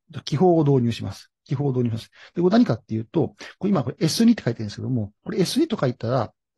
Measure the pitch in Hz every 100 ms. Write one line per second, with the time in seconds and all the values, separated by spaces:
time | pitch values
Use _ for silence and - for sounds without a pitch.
0 | _ - - 147 180 165 143 135 120 113
1 | 104 - - _ - 143 143 127 120 110
2 | - _ - 170 180 226 240 113 - 110
3 | - 165 110 - - - 196 175 139 -
4 | 156 - 233 214 123 113 104 - 113 123
5 | 101 _ - 208 170 254 330 220 135 -
6 | 117 131 104 _ _